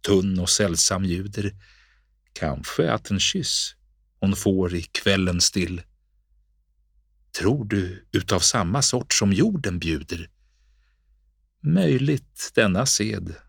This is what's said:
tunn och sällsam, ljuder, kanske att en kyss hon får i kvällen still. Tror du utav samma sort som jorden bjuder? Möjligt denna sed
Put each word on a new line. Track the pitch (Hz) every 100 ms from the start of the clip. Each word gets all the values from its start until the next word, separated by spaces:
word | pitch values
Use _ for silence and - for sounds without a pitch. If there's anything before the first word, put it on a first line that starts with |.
| -
tunn | 101 95 92
och | 87
sällsam, | - 104 80 - 92 95
ljuder, | 87 101 101 98 - - - _ _ _ _ _
kanske | - 80 69 - - 160
att | 110 -
en | 98
kyss | - 190 156 - - - _ _ _ _
hon | 98 95
får | - 95 90 87
i |
kvällen | 85 - - 98 92 87
still. | - 104 87 90 - _ _ _ _ _ _ _ _ _ _ _ _ _ _ -
Tror | 101 143 104
du | 104 90 95 _
utav | - - 92
samma | - 123 87 123
sort | 139 123 -
som | - 101
jorden | 98 208 185 104 87
bjuder? | 82 76 - 85 80 _ _ _ _ _ _ _ _ _ _ _ _ _
Möjligt | 147 170 170 131 139 147 - - - -
denna | 107 92 135
sed | - 107 107 87 82